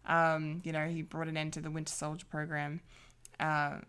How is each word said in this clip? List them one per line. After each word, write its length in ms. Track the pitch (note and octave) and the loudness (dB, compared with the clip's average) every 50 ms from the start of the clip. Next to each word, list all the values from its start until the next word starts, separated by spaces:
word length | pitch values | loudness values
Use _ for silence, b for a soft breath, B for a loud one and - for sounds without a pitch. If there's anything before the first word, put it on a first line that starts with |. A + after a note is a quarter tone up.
| - | 0
Um, 560 | - E3 E3 E3 D#3+ D#3 D#3 D#3 D3+ D#3 F3 - | 4 6 6 6 6 6 4 2 -2 -2 -4 -4
you 80 | E3 D#3 | -2 0
know, 140 | D#3 D3+ | 0 0
he 140 | E3 E3+ D#3+ | 0 0 -2
brought 260 | D3+ - - D#3+ E3 D#3+ | -4 -4 -4 -4 -2 -2
an 80 | D#3+ | -2
end 160 | D#3+ D#3 D#3 - | -2 -2 -2 -4
to 80 | D#3 | -4
the 100 | D#3 D#3 | -4 -4
Winter 220 | D#3 D#3+ D#3 - - | -4 -4 -4 -4 -4
Soldier 320 | - D#3 D3+ D#3 F3+ - - | -4 -2 -4 -4 -6 -8 -6
program, 520 | - D3+ D3+ E3+ D#3+ D3 D3 D3 D3+ E3+ B B B B B B B B B B - - | -4 -4 -2 -2 -2 -2 -2 -2 -4 -6 B B B B B B B B B B -6 -2
uh, 380 | D#3+ D#3 D3+ D3 D3 C#3+ D3 - - | 0 2 4 4 2 0 -2 -6 -10